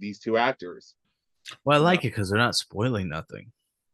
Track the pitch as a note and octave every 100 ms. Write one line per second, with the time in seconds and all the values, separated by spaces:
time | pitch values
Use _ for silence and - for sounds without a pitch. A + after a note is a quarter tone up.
0 | G2+ G2+ A2+ A2 B2 C3 F2 D#2+ - _
1 | _ _ _ _ - - C#3 D3 E3 F3
2 | B2+ A2 F#2+ G#2 A#2+ - - F#2+ B2 A2
3 | F#2 D#2 - G1+ A#2 _ _ _ _